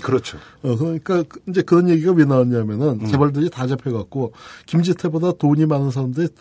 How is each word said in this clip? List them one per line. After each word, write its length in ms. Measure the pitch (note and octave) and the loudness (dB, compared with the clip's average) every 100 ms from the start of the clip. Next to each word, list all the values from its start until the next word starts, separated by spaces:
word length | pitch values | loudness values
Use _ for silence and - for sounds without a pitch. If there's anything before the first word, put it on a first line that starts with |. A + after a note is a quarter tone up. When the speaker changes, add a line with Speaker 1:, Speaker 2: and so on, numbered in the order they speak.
Speaker 1:
그렇죠. 340 | - B2+ - - - - | -2 -2 -2 -16 -20 -10
Speaker 2:
어, 140 | C3+ A#2 | -4 -4
그러니까 480 | E3 E3 - F3+ D#3+ | -4 -6 -4 -4 -4
그, 140 | - G3 | -10 -6
이제 140 | F3+ | -2
그런 260 | - F3 F3+ | 2 2 4
얘기가 240 | E3 F3 | 2 2
왜 140 | F3 C#3 | 4 4
나왔냐면은 760 | C3 B2 A#2+ G#2+ G#2+ D3 G#2+ | 4 2 0 -2 -2 -2 -2
Speaker 1:
음. 80 | G#2+ | 0
Speaker 2:
재벌들이 420 | C#3 D3 C#3+ E3+ | 2 2 0 -4
다 180 | B2+ B2+ | -4 -6
잡혀갖고 640 | C3+ C3+ A2+ F#2+ C#3 A#2 - - - - | -4 -4 -6 -6 -6 -8 -8 -20 -20 -4
김지태보다 680 | E3 F3 - F3+ D#3 F3+ F3 | 0 0 0 -2 -2 -2 0
돈이 300 | D3 D3 D#3 | 2 2 2
많은 220 | C#3+ C#3 | 0 -2
사람들이 380 | B2+ B2+ C3 E3+ - | -4 -4 -4 -4 -6